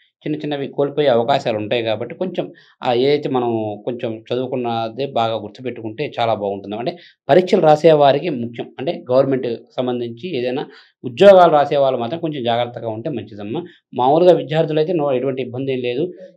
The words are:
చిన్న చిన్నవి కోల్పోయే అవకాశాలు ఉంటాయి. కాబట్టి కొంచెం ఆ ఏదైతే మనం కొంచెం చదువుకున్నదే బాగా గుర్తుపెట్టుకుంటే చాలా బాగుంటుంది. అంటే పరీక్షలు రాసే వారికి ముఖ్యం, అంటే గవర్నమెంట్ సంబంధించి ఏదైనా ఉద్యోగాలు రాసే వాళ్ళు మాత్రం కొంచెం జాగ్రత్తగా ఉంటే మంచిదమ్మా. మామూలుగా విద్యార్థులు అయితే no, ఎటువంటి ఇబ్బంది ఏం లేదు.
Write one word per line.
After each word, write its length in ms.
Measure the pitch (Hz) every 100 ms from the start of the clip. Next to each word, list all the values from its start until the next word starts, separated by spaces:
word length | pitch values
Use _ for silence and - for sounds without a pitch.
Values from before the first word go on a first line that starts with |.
| _ _
చిన్న 180 | 160 151
చిన్నవి 300 | 147 143 131
కోల్పోయే 400 | - 143 151 147
అవకాశాలు 500 | 117 117 139 135 110
ఉంటాయి. 260 | 107 120
కాబట్టి 320 | 110 107 117 -
కొంచెం 380 | 185 185 - - _ _
ఆ 100 | 127
ఏదైతే 360 | 123 135 147 147
మనం 520 | 131 120 113 107 104 -
కొంచెం 380 | 120 120 110 -
చదువుకున్నదే 720 | 123 127 131 120 113 117 120 143
బాగా 300 | 123 113 110
గుర్తుపెట్టుకుంటే 800 | 101 - 127 117 110 107 - -
చాలా 140 | 117
బాగుంటుంది. 420 | 107 101 101 101 107
అంటే 220 | 123 - - _ -
పరీక్షలు 320 | 156 185 202
రాసే 300 | 160 151 165
వారికి 380 | 156 143 143 175
ముఖ్యం, 420 | 131 117 120 131 -
అంటే 260 | 135 - -
గవర్నమెంట్ 360 | 127 139 131 123 113 -
సంబంధించి 680 | - 127 123 120 117 117 123
ఏదైనా 280 | 123 127 - - _ _
ఉద్యోగాలు 480 | 127 120 196 190 170
రాసే 260 | 147 139 143
వాళ్ళు 220 | 135 127
మాత్రం 200 | 117 165
కొంచెం 240 | 165 147
జాగ్రత్తగా 460 | 117 117 120 117 117
ఉంటే 200 | 110 139
మంచిదమ్మా. 540 | 120 104 104 104 143 175 _ _
మామూలుగా 400 | 127 127 156 180
విద్యార్థులు 460 | 165 139 156 156 156
అయితే 140 | 156
no, 180 | 175 147
ఎటువంటి 300 | 127 139 131
ఇబ్బంది 320 | 120 123 135
ఏం 60 | 127
లేదు. 340 | 123 123 180 - -